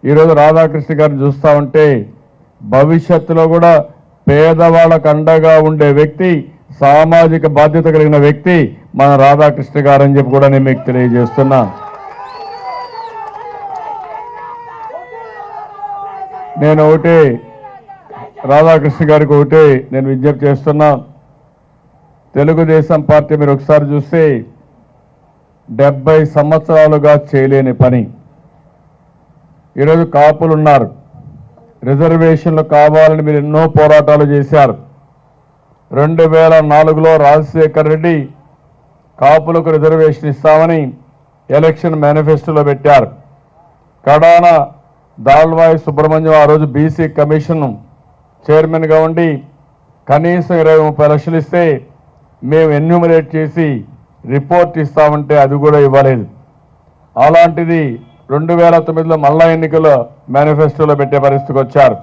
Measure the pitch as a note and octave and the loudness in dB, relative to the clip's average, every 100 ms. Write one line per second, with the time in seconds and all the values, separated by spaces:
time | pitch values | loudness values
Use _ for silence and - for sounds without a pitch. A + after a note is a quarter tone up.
0 | C3 D3 D#3+ D#3 D3+ D#3+ D#3+ D3+ C#3+ D#3 | 0 2 2 4 2 2 0 -2 -6 -2
1 | D3+ C#3+ C#3 C#3 D#3+ D3 C#3+ D#3 D3+ C3 | -2 0 -4 -2 0 0 0 0 2 0
2 | G#2 - _ _ _ _ G#2+ G#2 D3 E3 | -6 -18 _ _ _ _ -4 0 2 0
3 | - E3+ D#3 E3 D#3+ E3+ E3+ D#3+ D3 - | 0 -2 -2 -2 0 2 4 2 0 -14
4 | _ _ - C#3+ D#3+ D#3+ E3+ E3 E3 E3 | _ _ -2 2 2 2 2 4 2 2
5 | D#3 D3+ D#3 D#3+ D#3+ D#3+ D#3 D#3 D3 C#3 | 0 -2 2 2 4 4 2 0 0 2
6 | D3+ D3+ F#3 E3 - - _ - C#3 C#3+ | 0 -2 -2 -2 -6 -20 _ -2 2 4
7 | D#3+ E3 E3 D#3+ D#3 C#3+ D3+ D#3+ D#3+ D#3 | 4 4 2 2 -2 2 2 2 0 0
8 | D3+ D3+ C#3+ D3 F3+ F3 A#2+ - - - | 2 2 2 0 0 0 0 -6 -16 -2
9 | C#3 C#3 C3+ D3 D3+ C#3+ C3+ D3+ C#3+ C#3 | 2 4 4 4 2 0 -8 -4 0 2
10 | C#3 C#3 B2 C3+ C#3 C3+ C3+ B2+ - B2+ | 2 2 0 2 2 2 0 -4 -4 -2
11 | B2 A#2+ A#2 - C3+ C3+ G#2+ F#2+ - - | -2 -2 -2 -2 0 0 -2 -8 -18 -20
12 | - - - A#4 G4+ G4+ F#4+ B4 A#4+ A4+ | -20 -20 -20 -18 -18 -16 -14 -14 -14 -16
13 | A4+ A4 G#4+ G#4 G#4 G4+ G4+ F#4+ G#4+ G#4 | -16 -16 -18 -18 -18 -16 -16 -14 -14 -16
14 | - A4 A#4+ A#4+ A#4+ A#4+ A#4+ A#4 A4 E5+ | -16 -18 -18 -18 -18 -20 -20 -20 -18 -18
15 | D5+ A4+ A4+ A4 G4+ - G#4 G4+ G#4 G4+ | -18 -20 -20 -20 -18 -18 -20 -18 -16 -14
16 | G4+ G4 - - - - D3+ D#3 D3+ D#3+ | -14 -16 -16 -16 -16 -4 -2 0 2 0
17 | E3 E3 D3 A#2 - - - - _ - | 2 2 2 -2 -12 -20 -20 -20 _ -20
18 | _ - - - C3 C#3+ D#3+ D#3+ C#3+ C#3 | _ -20 -20 -16 -2 2 4 2 0 -4
19 | D3+ D3+ D3 D3 C#3+ D#3+ D3+ C3 B2+ C3 | 0 2 2 0 2 4 4 2 -4 -6
20 | C3+ C3 C#3 C#3+ C#3+ C#3 D#3 D3+ D3+ C#3 | -4 -2 -2 -2 -2 -2 -4 0 0 0
21 | - _ _ _ _ _ _ _ _ _ | -6 _ _ _ _ _ _ _ _ _
22 | _ _ _ C#3+ D3 D#3+ E3 D#3+ D3+ E3 | _ _ _ -4 -2 0 0 0 0 -2
23 | D3 D3+ D3 D#3 D3 C#3 C#3 D3+ C#3+ D3 | 2 0 0 -2 -2 -2 0 0 0 -6
24 | C#3+ E3+ D#3 B2+ A2+ _ _ _ _ _ | -4 -2 0 -2 -8 _ _ _ _ _
25 | _ _ _ _ _ _ _ A2+ C#3+ C#3 | _ _ _ _ _ _ _ -2 -2 0
26 | C3+ D#3 D3+ D3+ D3 D#3+ D#3 D#3+ D3+ D3+ | 0 0 0 -2 0 -2 0 2 4 2
27 | D3 D3 D3 C#3 C3+ C#3 C3 A#2 B2+ B2 | 2 2 0 -2 0 0 -2 0 0 0
28 | G#2 - _ _ _ _ _ _ _ _ | -4 -12 _ _ _ _ _ _ _ _
29 | _ _ _ _ _ _ _ - C#3+ E3 | _ _ _ _ _ _ _ -4 0 0
30 | E3 D3+ D3 D3+ E3 D#3 D3+ C#3+ G#2 - | 0 2 2 2 -2 0 2 2 0 -10
31 | _ - - - - _ _ _ B2 C#3 | _ -20 -20 -20 -20 _ _ _ -6 -2
32 | D#3+ E3 E3 D#3+ E3+ D#3 D#3 D3+ D3 D#3 | 0 2 0 0 -2 -4 0 2 4 4
33 | D#3 D#3 D3+ D3 D3 D3+ D#3+ D#3 D3+ D3+ | 2 2 -2 -4 -2 -2 0 2 4 4
34 | D3 D3+ D3 C#3+ C#3 D3+ C3+ G2+ - _ | 4 2 2 0 0 2 0 -2 -14 _
35 | _ _ _ _ _ _ _ _ _ B2+ | _ _ _ _ _ _ _ _ _ -4
36 | D3 E3 D#3+ D#3+ D#3+ D#3+ D3+ D3 D#3 D#3 | -2 0 2 2 4 2 2 2 2 2
37 | D#3+ D#3+ C#3+ D3+ D3 D#3+ D#3 D#3 D#3 D#3 | 2 2 2 2 0 -2 0 0 -2 -2
38 | E3+ E3 C3+ - _ _ _ _ _ _ | -2 -4 -6 -14 _ _ _ _ _ _
39 | _ _ C3+ D#3 D3+ E3+ D#3+ D#3 D#3 D#3+ | _ _ 2 2 2 -4 -2 0 0 2
40 | D#3 C#3+ D3+ C#3 D#3 D#3 E3 E3 D3+ - | 0 0 -6 -4 2 2 2 -2 -4 -10
41 | _ _ _ _ _ C3+ D#3+ D#3 F3 D#3 | _ _ _ _ _ 0 0 -2 -4 -2
42 | D3 D3 D3+ D3+ - D#3 D3 C#3 D3 C#3 | -2 0 0 -2 -2 -2 -2 -2 2 2
43 | G#2 - _ _ _ _ _ _ _ _ | 0 -8 _ _ _ _ _ _ _ _
44 | - D3 E3 E3+ F3 D#3+ C#3 - _ _ | -2 2 4 4 4 2 0 -10 _ _
45 | _ - A#2 C#3 D#3+ E3 E3 D#3+ - C#3 | _ -8 2 2 2 2 2 0 -4 -4
46 | D#3 D#3 D#3+ D#3 D3 D#3 D3+ C3 D#3 D3+ | -2 0 2 2 4 2 0 -2 -2 -2
47 | D#3+ D3+ D3 D#3 C#3+ D#3+ C#3 G#2 - _ | -6 -2 -2 -2 -4 -6 -6 -8 -18 _
48 | _ _ _ _ - D3+ D#3+ D#3+ D#3+ D#3 | _ _ _ _ -2 0 0 -2 0 0
49 | D#3+ D#3+ E3+ C#3+ - _ _ _ _ _ | 0 -2 -4 -4 -10 _ _ _ _ _
50 | - C#3+ E3+ F3 D3+ F3 D#3+ D#3+ D3+ C#3+ | -4 -2 0 -2 -2 0 2 2 0 0
51 | D3+ D3 D3 E3 D3 F3 E3+ C3+ - _ | 0 0 -2 -6 -4 -2 -2 -2 -8 _
52 | _ _ _ _ B2 D#3 D#3+ D3 D#3+ E3+ | _ _ _ _ -4 0 0 0 0 0
53 | E3+ E3 D#3 D#3+ D#3 E3+ D#3 B2+ G2 - | 2 0 -2 -6 -6 -4 -4 -6 -10 -20
54 | _ _ A2+ C3+ C#3 F3 F3 E3 D3 D#3 | _ _ -6 -6 -2 0 0 -2 -6 0
55 | D3+ D3 C#3+ D3 C#3 C#3+ D3 D3 C#3+ C#3 | 0 0 -2 0 0 0 0 2 2 2
56 | C3+ B2+ F#2+ - _ _ _ _ _ _ | 0 -2 -6 -16 _ _ _ _ _ _
57 | _ - C#3 E3 E3+ D#3+ E3+ E3 D3 A2+ | _ -2 2 4 2 0 -4 -4 -4 -8
58 | - _ _ C#3+ D#3+ E3+ E3+ E3+ D#3 D#3+ | -18 _ _ -6 -2 0 2 2 -2 -6
59 | D#3+ D#3+ C#3+ D#3 E3 D#3+ D#3+ D#3+ D#3+ C3+ | -4 -2 0 2 2 0 -2 0 2 0
60 | A#2 - - C3+ D3+ D3+ D#3 - D#3 C#3+ | -2 -14 -6 -2 0 0 -2 -2 -2 -2
61 | C3+ D#3+ C#3 C#3 - C3 B2+ D3 C3+ G2+ | -2 0 0 -2 -4 -6 -2 2 0 0